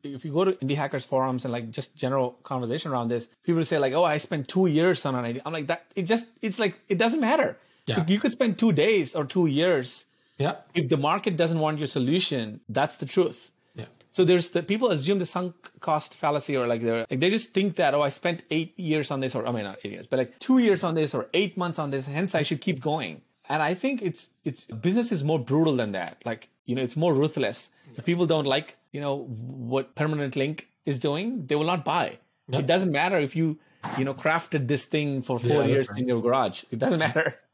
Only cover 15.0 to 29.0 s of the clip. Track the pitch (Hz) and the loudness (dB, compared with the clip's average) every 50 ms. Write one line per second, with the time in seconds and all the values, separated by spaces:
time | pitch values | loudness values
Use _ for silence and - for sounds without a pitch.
15 | 131 165 202 196 175 - - 185 180 180 170 _ - - _ - - - 156 151 | 2 0 0 0 0 -2 -4 -4 -6 -6 -8 _ -20 -20 _ -8 -2 0 0 0
16 | - - - - - 151 147 147 - - 143 131 123 120 117 117 117 113 113 117 | -2 -8 -10 -4 -2 0 0 0 -2 -2 -2 0 0 0 0 0 0 0 0 0
17 | 113 - 143 127 165 185 208 220 - - _ 190 196 202 - - 170 143 139 147 | -2 -2 -2 0 2 2 2 0 -4 -2 _ 0 0 0 0 2 2 2 4 2
18 | 147 139 - - - 175 170 165 - _ 156 160 160 160 _ - 180 160 156 156 | 0 0 -2 -2 -4 -4 -4 -4 -6 _ -4 -4 -4 -4 _ -8 -2 0 0 0
19 | 139 - 147 135 135 127 - 123 113 120 120 113 101 98 95 - - 101 98 90 | 0 -2 -4 -4 -4 -2 -2 -2 -2 -2 -4 -4 -6 -8 -10 -10 -12 -12 -12 -12
20 | 98 _ 131 127 127 127 - _ - - 262 262 240 214 196 - - 170 160 160 | -6 _ 0 0 0 -2 -4 _ 0 4 4 6 6 6 4 4 2 0 0 0
21 | 156 139 - 123 - - - 170 208 180 - 190 180 175 165 - 151 143 139 135 | 0 0 -2 -4 -4 0 0 0 0 0 -2 -4 -4 -4 -2 -4 -4 -2 -4 -4
22 | 131 143 139 156 190 190 - 160 147 - 165 - - 196 - 131 - 151 151 160 | -6 -4 -4 -4 -2 0 0 0 0 0 -2 -2 -2 -4 -4 -2 -2 -4 -2 -2
23 | 127 85 76 - _ _ _ _ _ - 135 156 151 151 185 185 - 269 277 226 | -4 -8 -10 -14 _ _ _ _ _ -4 -2 0 0 0 -2 -2 -2 -4 -2 -2
24 | 208 180 - - - _ _ _ _ 156 127 - - - 113 110 107 175 196 240 | -4 -6 -6 -8 -18 _ _ _ _ -8 -8 -8 -14 -14 -12 -2 0 2 2 2
25 | 233 240 214 160 139 151 160 151 120 - 135 156 165 160 139 123 113 104 98 92 | 0 0 -2 -2 0 0 0 0 0 2 2 4 4 4 4 2 0 -2 -2 -4
26 | 87 - - _ - 120 113 - - _ _ _ _ - 120 135 131 123 - 156 | -6 -6 -10 _ -6 -6 -6 -6 -10 _ _ _ _ -4 -2 -2 -2 -2 -2 0
27 | 165 175 147 131 147 156 - 147 127 101 - - - - _ _ _ - - - | 2 2 4 4 2 0 0 -2 -2 -2 -4 -6 -16 -18 _ _ _ -18 -18 -6
28 | - 170 175 175 175 156 165 156 143 139 135 147 156 - - _ _ _ - 147 | -2 -2 0 2 2 2 2 2 2 2 0 0 0 -6 -20 _ _ _ -10 -6